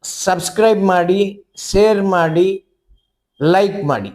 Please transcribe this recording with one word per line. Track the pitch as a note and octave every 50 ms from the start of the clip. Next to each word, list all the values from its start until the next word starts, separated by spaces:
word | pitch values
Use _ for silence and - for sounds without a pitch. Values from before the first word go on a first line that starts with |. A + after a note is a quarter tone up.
| _
ಸಬ್ಸ್ಕ್ರೈಬ್ | - - - - G3 F#3 F3 E3 - - - G#3+ A3 A3 G3 G3
ಮಾಡಿ, | F#3+ F#3 F3+ F3 F3 F#3 G3 G#3 G3 G3+ - - _ _ - - -
ಶೇರ್ | - F#3+ G#3 A3 A3 G3+ G3
ಮಾಡಿ, | G3 F#3+ F3+ E3 D#3+ D#3+ E3+ F3+ F#3+ G3 F#3+ _ _ _ _ _ _ _ _ _ _ _ _ _ _ _ _ C#3
ಲೈಕ್ | D#3 F3 F#3+ G3+ G3 - G3+ -
ಮಾಡಿ. | C#3+ C#3 A2+ G2 G2+ -